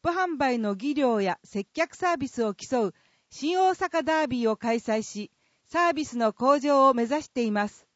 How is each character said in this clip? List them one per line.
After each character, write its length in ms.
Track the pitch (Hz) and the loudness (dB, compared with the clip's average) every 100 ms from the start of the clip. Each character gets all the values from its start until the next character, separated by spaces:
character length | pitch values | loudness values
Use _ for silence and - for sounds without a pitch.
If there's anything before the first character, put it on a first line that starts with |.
符 80 | 330 | -4
販 260 | 349 370 294 | -2 -2 0
売 220 | 277 240 | 0 0
の 160 | 214 | -2
技 200 | 196 269 | -4 -4
量 260 | 294 254 220 | 0 0 2
や 180 | 190 - | 0 -4
接 200 | - 196 | -6 -8
客 320 | 190 - 330 - | -6 -4 -6 -2
サ 160 | 359 | -2
ー 40 | 330 | -2
ビ 120 | 269 | -4
ス 160 | - | -4
を 100 | 220 | -4
競 320 | 196 - 254 202 | -4 -4 -2 -2
う 80 | - _ _ _ | -4 _ _ _
新 300 | - 294 359 | -8 -2 2
大 140 | 381 | 2
阪 280 | 359 370 330 | 2 -2 -2
ダ 220 | 285 311 | 0 0
ー 20 | 294 | 0
ビ 160 | 247 | 0
ー 80 | 226 | 0
を 60 | 214 | 0
開 240 | 233 233 | -2 -2
催 220 | - 220 | 0 -2
し、 280 | 214 202 208 _ _ _ _ | -4 -10 -12 _ _ _ _
サ 220 | 330 349 | 0 0
ー 40 | |
ビ 120 | 311 | 0
ス 140 | 285 240 | -4 -2
の 140 | 220 | -2
向 260 | - 247 285 | 2 2 2
上 300 | 285 277 269 | 4 6 6
を 60 | |
目 100 | 240 | 4
指 180 | 233 294 | 0 -2
し 60 | - | -4
て 140 | 254 | -2
い 80 | 226 | -2
ま 160 | 208 208 | -2 -4
す。 180 | - _ | -6 _